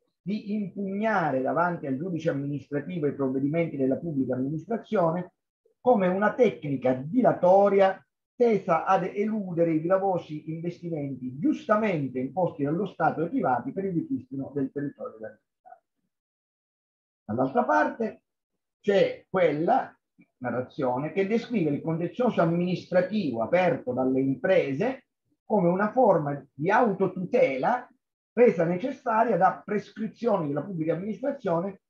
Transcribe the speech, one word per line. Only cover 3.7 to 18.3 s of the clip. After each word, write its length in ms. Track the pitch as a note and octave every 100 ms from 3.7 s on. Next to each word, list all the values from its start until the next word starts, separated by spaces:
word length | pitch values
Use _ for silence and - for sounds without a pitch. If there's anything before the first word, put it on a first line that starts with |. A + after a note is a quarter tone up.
| C#3
della 220 | C3 C3
pubblica 360 | E3+ C3+ B2+
amministrazione 1000 | B2+ C3+ D#3 F3 A3+ - G#3+ E3 F3 F3 _ _ _ _ _
come 280 | B3 A3+ F3+
una 260 | F#3+ G#3
tecnica 580 | A3+ A3 - D3 C3 B2
dilatoria 1120 | B2+ D3 A#3+ F#3+ C#3+ F3+ F#3+ G3+ G3 F#3+ F#3+ _ _ _
tesa 500 | - A#3+ G#3 - D#3+
ad 200 | - F#3+
eludere 680 | F3+ G3+ G#3+ A3 F#3 E3 E3
i 80 | D#3
gravosi 720 | E3+ F#3+ G3 F3 - D3+ D#3+
investimenti 840 | E3 E3+ - E3+ D#3 C#3 B2+ B2+ C3+
giustamente 800 | C4 - - G#3+ A3 E3 C3 B2+
imposti 460 | C3 F#3 E3+ -
dallo 220 | C#3+ E3+ G3+
Stato 360 | - D#3 C3+
ai 60 | E3+
privati 420 | C4+ D3+ A#2+ C3+
per 120 | F#3+
il 100 | G3
ripristino 560 | E3 - C3 - C3+ C3+
del 160 | C#3+ C3+
territorio 480 | C#3+ C#3+ - G2+ A2
della 200 | A2 -
città. 400 | _ _ - - _ _ _ _ _ _ _ _ _ _ _ _ _ _
Dall'altra 400 | - G#3 C4+ A#3+
parte 580 | - D4+ B3+ - A3 - _